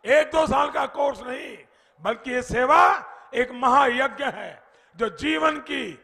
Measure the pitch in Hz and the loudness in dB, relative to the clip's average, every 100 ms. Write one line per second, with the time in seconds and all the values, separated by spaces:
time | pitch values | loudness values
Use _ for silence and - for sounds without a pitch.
0 | 220 294 302 320 320 269 294 285 269 - | 4 2 4 0 2 0 0 -2 -4 -2
1 | 285 254 247 262 277 220 _ _ _ _ | -2 -4 -10 -12 -12 -18 _ _ _ _
2 | 175 226 262 247 247 220 254 320 - 392 | -6 -6 -4 -4 -2 -2 4 6 6 4
3 | - - - - 254 247 254 262 269 240 | -4 -20 -8 -4 -4 0 4 4 4 2
4 | 269 - 277 202 190 - _ _ _ 170 | -2 -2 -8 -8 -14 -16 _ _ _ -6
5 | 226 160 294 311 311 302 - 277 220 147 | -6 -4 -4 0 0 -2 -8 -8 -8 -12